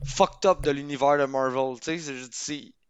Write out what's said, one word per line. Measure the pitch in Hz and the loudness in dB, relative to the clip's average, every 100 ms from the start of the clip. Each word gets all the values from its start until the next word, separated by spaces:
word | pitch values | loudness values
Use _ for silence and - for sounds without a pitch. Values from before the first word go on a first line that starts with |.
fucked | 139 - 190 - 196 | -6 2 2 4 2
up | 180 | 4
de | - | 0
l'univers | 139 143 139 139 143 | -2 -4 0 4 4
de | |
Marvel, | 139 135 131 127 131 123 | 2 0 0 0 -2 -4
tu | |
sais, | - 165 | -6 -6
c'est, | 151 131 127 | -8 -10 -12
c'est... | - - 147 131 _ | -10 -8 -8 -12 _